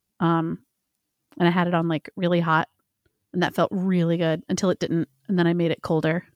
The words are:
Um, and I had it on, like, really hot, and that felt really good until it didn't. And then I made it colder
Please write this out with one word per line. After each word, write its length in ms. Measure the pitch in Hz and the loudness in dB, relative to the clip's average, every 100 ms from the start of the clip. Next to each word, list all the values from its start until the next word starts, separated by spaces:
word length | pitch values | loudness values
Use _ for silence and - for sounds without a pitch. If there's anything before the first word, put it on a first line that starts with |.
| _ - | _ -2
Um, 400 | 170 165 165 165 _ _ _ _ _ _ _ - | 0 0 -2 -6 _ _ _ _ _ _ _ 0
and 100 | 175 | 2
I 40 | |
had 160 | 180 175 | 2 2
it 60 | |
on, 140 | 170 170 | 0 0
like, 220 | 156 - - | -4 -6 -4
really 240 | 175 175 | 0 0
hot, 280 | 165 160 - _ _ _ _ _ _ | 2 0 0 _ _ _ _ _ _
and 80 | 180 | -4
that 120 | 170 - | -2 0
felt 140 | 165 | -2
really 460 | 190 190 180 165 170 | 0 0 0 0 0
good 260 | 160 160 - | 0 -2 -4
until 200 | 180 185 | -2 0
it 100 | 180 | -2
didn't. 300 | 165 165 - _ - | -2 -2 -4 _ -4
And 120 | 180 | 0
then 80 | 170 | 2
I 60 | |
made 180 | 175 165 | 2 0
it 100 | - | -2
colder 440 | - 160 160 170 - | -2 -2 0 -2 -6